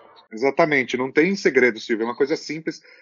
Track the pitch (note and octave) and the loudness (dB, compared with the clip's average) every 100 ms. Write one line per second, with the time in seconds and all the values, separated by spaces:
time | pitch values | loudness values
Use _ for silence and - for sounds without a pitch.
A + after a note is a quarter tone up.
0 | - - - A2 C3+ C3+ E3 C#3+ A#2+ B2 | -20 -20 -16 -2 -2 2 2 2 0 -2
1 | C3 D#3 F3+ G3 F#3 C3 B2 A2 - G#2+ | -2 2 2 2 2 4 4 2 -4 -2
2 | A2+ A#2 C#3 D#3+ - D#3 D#3+ - _ - | -2 -2 -2 -4 -6 -10 -10 -12 _ -20